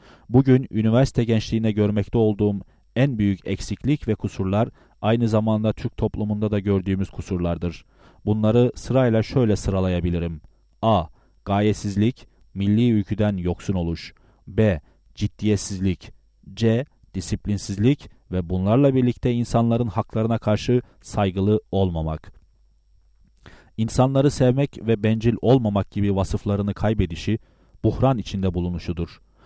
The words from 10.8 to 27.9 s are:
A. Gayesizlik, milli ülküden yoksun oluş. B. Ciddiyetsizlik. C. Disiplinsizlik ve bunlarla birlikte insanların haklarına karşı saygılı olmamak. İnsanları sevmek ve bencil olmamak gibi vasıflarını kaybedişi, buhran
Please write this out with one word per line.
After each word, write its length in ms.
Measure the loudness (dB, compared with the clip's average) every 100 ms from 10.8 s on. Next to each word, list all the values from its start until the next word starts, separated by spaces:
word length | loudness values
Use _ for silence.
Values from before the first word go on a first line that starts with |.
A. 240 | 0 2 0 -10 _ _ -4
Gayesizlik, 840 | 0 2 0 -2 0 0 0 -12 _ -14
milli 360 | -4 0 2 4
ülküden 480 | 2 0 0 0 0
yoksun 360 | -4 -4 -4
oluş. 400 | -2 -2 -4 -10 -20 _ _ -8
B. 340 | 0 0 0 -8 _ _ -6
Ciddiyetsizlik. 960 | -6 -2 0 0 -2 -4 -2 -4 -8 -20 _ _ -16
C. 320 | -2 0 0 -4 _ _
Disiplinsizlik 960 | -10 -6 -6 -4 -4 -4 0 0 0 -4 _ -8
ve 180 | -6 -4
bunlarla 460 | -2 2 4 4 4
birlikte 360 | 0 0 -2
insanların 560 | -2 0 0 2 0 -2
haklarına 500 | -4 -4 -2 -2 -2
karşı 440 | 0 -2 2 0 -2 _
saygılı 600 | -8 -2 -2 0 0 0 0
olmamak. 640 | -2 0 -2 -4 -6 -10 -20 _ _ _ _ _ _ _ _ _ _ -20 -20 -12 -6
İnsanları 540 | -2 2 2 4 2
sevmek 560 | 4 2 2 -2 -4 -2
ve 160 | 0
bencil 320 | 2 2 0 2
olmamak 500 | 4 4 4 -2 -2
gibi 240 | -2 0 0
vasıflarını 580 | -2 -4 -2 -2 -2
kaybedişi, 640 | -2 -2 0 -2 -4 -4 -4 _ _ _ -2
buhran 340 | -2